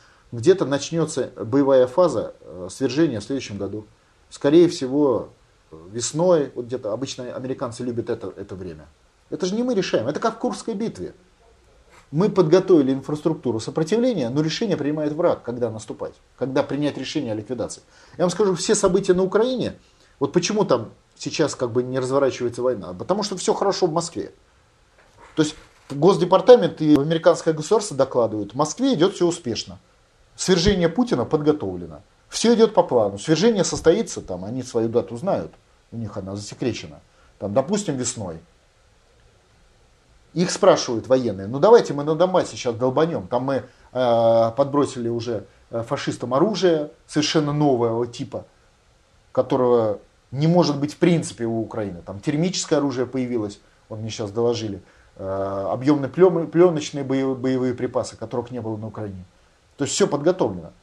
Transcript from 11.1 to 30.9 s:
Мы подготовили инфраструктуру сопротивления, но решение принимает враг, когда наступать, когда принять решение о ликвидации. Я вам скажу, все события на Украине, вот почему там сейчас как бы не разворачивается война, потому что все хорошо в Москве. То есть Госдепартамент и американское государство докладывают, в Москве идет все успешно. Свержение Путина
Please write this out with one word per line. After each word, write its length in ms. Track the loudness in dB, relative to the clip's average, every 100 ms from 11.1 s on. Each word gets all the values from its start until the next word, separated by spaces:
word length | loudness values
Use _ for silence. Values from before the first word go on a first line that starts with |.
| -14 _ _ _ _ _ _ _ -20 _
Мы 180 | 0 0
подготовили 640 | 2 4 4 6 4 6
инфраструктуру 680 | 0 -4 -4 -2 -2 -2 -4
сопротивления, 680 | -4 -4 0 2 2 0 -2
но 120 | 0
решение 340 | -2 -2 -2 -2
принимает 360 | -2 -2 -2
враг, 300 | 0 0 0
когда 280 | -4 -4 -4
наступать, 440 | -6 -12 -10 -12 -12 _ _
когда 240 | -4 -2
принять 360 | -2 -2 -4 -4
решение 340 | -6 -6 -4
о 20 |
ликвидации. 480 | -6 -6 -6 -6 -10 _ _ -20 -4
Я 60 |
вам 60 | -2
скажу, 240 | 2 0
все 200 | 0 0
события 400 | 2 2 2 2
на 80 | 2
Украине, 560 | 2 2 0 0 -4 -8 _ _ _ _
вот 140 | -2
почему 320 | 0 0 0
там 260 | 2 2 0 -14 _ _
сейчас 380 | -10 -2 -2
как 160 | 0 -2
бы 100 | -2
не 160 | -2 -2
разворачивается 640 | 0 2 0 0 -4 -2
война, 320 | -2 -2 -6
потому 280 | -12 -4 -4
что 140 | -2 -4
все 180 | -2
хорошо 320 | 0 0 0 0
в 60 |
Москве. 400 | 0 -4 -8 -10 -12 _ _ _ _ _ _ _ _ -10 -2
То 60 |
есть 120 | -2 -2 -20 _ _
Госдепартамент 920 | 2 2 4 4 4 8 8 8 0
и 140 | 4 4
американское 580 | 4 2 4 4 0
государство 420 | -2 0 0 0 -2
докладывают, 560 | 0 2 0 -2 -6
в 40 | -2
Москве 360 | -4 0 0
идет 220 | 2 2
все 120 | 2 -2
успешно. 520 | -2 -6 -6 -8 -16 _ _ _ _ _ -8
Свержение 520 | 2 4 4 4
Путина 360 | 2